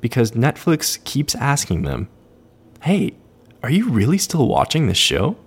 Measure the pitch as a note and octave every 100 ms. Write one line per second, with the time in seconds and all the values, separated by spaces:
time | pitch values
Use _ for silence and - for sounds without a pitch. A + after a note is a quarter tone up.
0 | A#2+ B2+ A2+ A2+ C3 - - D#3+ - -
1 | - C3+ D3 - C#3 C#3+ - E2 C#2 C2
2 | G2 - - - - _ - - D3 G3
3 | E3 - - _ - - B2 E3+ A#3+ A#2
4 | G#2 F#3 - E3 B2+ - C2+ D#3 C#3 F2
5 | - C#2+ A2 G#3+